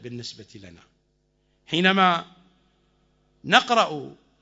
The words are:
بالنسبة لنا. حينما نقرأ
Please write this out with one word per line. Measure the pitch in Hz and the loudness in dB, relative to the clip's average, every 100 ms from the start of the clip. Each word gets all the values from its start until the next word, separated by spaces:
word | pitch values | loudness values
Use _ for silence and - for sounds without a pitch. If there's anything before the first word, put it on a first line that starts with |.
بالنسبة | 120 120 113 113 104 | -14 -14 -14 -18 -20
لنا. | 107 95 85 _ _ _ _ _ _ _ _ - | -20 -20 -20 _ _ _ _ _ _ _ _ -6
حينما | 160 185 196 185 170 - _ _ _ _ _ _ _ _ _ _ _ | 0 2 4 4 2 -4 _ _ _ _ _ _ _ _ _ _ _
نقرأ | 139 226 247 233 170 151 135 - _ _ | 0 0 2 0 0 -4 -12 -18 _ _